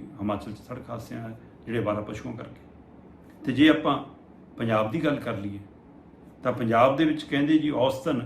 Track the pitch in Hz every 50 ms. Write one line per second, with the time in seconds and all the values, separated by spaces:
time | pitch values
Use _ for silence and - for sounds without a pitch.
0 | - - - - 98 104 101 98 - 110 98 - - - 123 123 - - 117 117
1 | - - 120 120 117 110 113 - - - - - - 113 113 117 98 104 101 104
2 | - - - - - 127 113 117 - - - - - - - - - - - -
3 | - - - - - - - - - 131 120 127 151 156 151 151 - 151 - -
4 | - - - - - - - - - - - - 117 113 110 107 110 110 151 170
5 | 151 151 135 120 - 120 104 95 101 101 101 101 - - - - - - - -
6 | - - - - - - - - - 127 117 123 120 110 117 113 127 135 139 151
7 | 160 151 147 - - - 143 139 143 151 156 151 147 147 135 117 127 135 135 -
8 | - 165 135 117 117